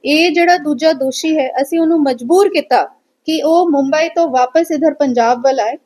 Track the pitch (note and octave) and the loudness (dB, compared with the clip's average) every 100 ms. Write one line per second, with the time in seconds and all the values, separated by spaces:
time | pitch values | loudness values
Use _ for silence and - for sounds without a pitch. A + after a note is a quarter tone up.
0 | B3 D4+ F4 D#4+ E4+ F4+ D4 C4 D#4+ C#4+ | 0 0 2 2 2 0 -2 -2 0 0
1 | C4+ - D#4+ D#4 C4 - C#4+ E4 D#4+ E4 | -4 -4 -2 -2 -2 -4 -2 0 0 2
2 | C#4 B3 A#3+ F4+ G4+ F4 - A#3+ - _ | 0 -4 0 2 2 0 0 -2 -2 _
3 | _ _ - D#4 D4 E4+ F4 C#4+ C4+ D4+ | _ _ -6 -2 2 2 2 0 0 0
4 | E4 E4+ E4 B3+ B3+ D#4+ E4 D4+ D#4 C#4+ | -2 -2 0 0 0 0 -2 0 0 0
5 | C#4+ A#3+ A#3 A#3+ C4+ C4 G#3+ D4 | -2 0 0 2 0 0 -4 -6